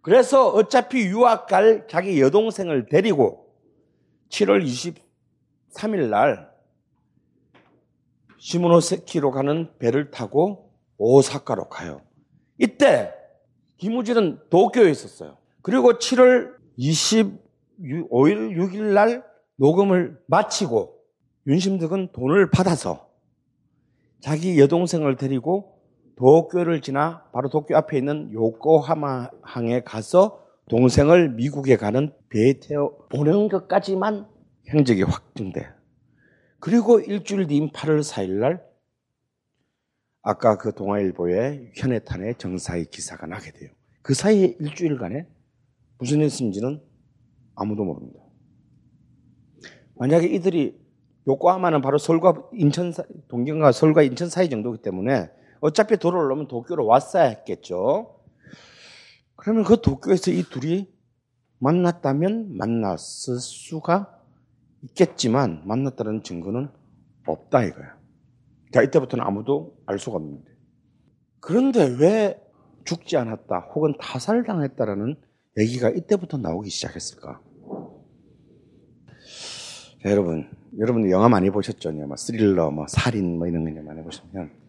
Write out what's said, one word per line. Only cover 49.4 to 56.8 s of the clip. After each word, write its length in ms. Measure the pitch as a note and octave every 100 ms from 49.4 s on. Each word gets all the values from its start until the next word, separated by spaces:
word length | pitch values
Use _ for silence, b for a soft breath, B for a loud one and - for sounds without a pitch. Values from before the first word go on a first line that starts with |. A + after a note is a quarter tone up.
| _ _ B B B _
만약에 320 | B2 E3 E3+
이들이 520 | G3 F3+ E3+ C3 - _ _ _ _ -
요코하마는 540 | C3+ E3+ F#3 F3+ D3+
바로 180 | C3+ C#3+
서울과 520 | - E3 F3+ D#3+ -
인천 400 | A#3+ D3 C#3+ F3+
사-, 100 | E3+ - - _
동경과 440 | B2 B2+ D#3 D3+
서울과 300 | A#2+ D#3 D#3
인천 260 | D3 B2 F3
사이 200 | F3 F3+
정도이기 320 | B2 G#2+ A2
때문에 460 | A2 F#2 G#2 C3 E2 b b b
어차피 360 | D3+ D#3 G#3+ A3
돌아오려면 500 | E3+ F3+ D3 C3+ D3
도쿄로 380 | B2 - E3+